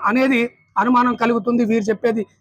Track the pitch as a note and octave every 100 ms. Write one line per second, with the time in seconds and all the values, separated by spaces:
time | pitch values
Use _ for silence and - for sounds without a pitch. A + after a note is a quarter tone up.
0 | G#3 B3 C4+ B3 A#3+ - _ - A3 B3+
1 | B3 A#3+ A#3+ A#3 G3 A#3+ A3 A3+ G#3 G#3+
2 | A#3+ A3+ G3 _